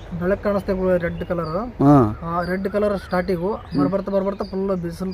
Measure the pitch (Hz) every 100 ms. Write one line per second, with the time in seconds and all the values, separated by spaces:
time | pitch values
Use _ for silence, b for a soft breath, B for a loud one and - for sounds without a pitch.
0 | - 170 175 196 208 202 196 185 185 180
1 | 170 170 175 170 156 170 240 - 143 143
2 | 110 117 170 175 175 190 196 208 208 190
3 | - 180 180 175 180 220 - - 147 196
4 | 196 196 196 196 202 190 196 185 170 165
5 | 185